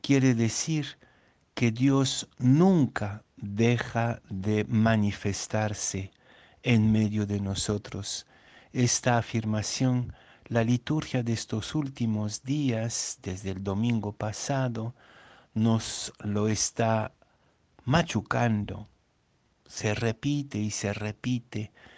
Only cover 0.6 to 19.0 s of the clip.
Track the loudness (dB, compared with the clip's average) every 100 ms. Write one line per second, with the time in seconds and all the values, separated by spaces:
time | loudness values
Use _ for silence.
0.6 | -2 -2 -4 -12 _ _ _ _ _ 0
1.6 | 0 4 4 4 2 -2 -8 _ 4 8
2.6 | 8 6 4 0 -6 -6 _ -12 -8 2
3.6 | 4 4 0 -2 -2 -4 _ -6 0 0
4.6 | 2 2 4 4 2 0 -4 -4 -4 -2
5.6 | -2 -4 -6 -6 -10 _ _ -20 _ _
6.6 | 2 4 6 4 2 0 -2 -2 -2 -4
7.6 | -2 -4 -4 -10 -8 -10 -14 _ _ -20
8.6 | -10 0 0 2 2 0 0 -4 -2 -2
9.6 | -4 -2 0 0 -4 -10 -20 -20 -2 0
10.6 | 2 0 0 -4 -2 -2 -2 -4 -4 -6
11.6 | -4 -4 -4 -4 -2 -2 -4 -6 -4 -2
12.6 | 0 0 -2 -4 -8 -8 -10 -8 -6 -6
13.6 | -4 0 0 0 -2 -4 -6 -6 -4 -2
14.6 | -2 -2 -8 -10 -20 -20 -20 -20 _ 0
15.6 | 4 2 0 -8 -10 -8 -4 0 0 0
16.6 | -2 0 2 2 -2 _ _ _ _ _
17.6 | _ _ 2 2 2 -2 -2 0 2 0
18.6 | -2 -8 -14 _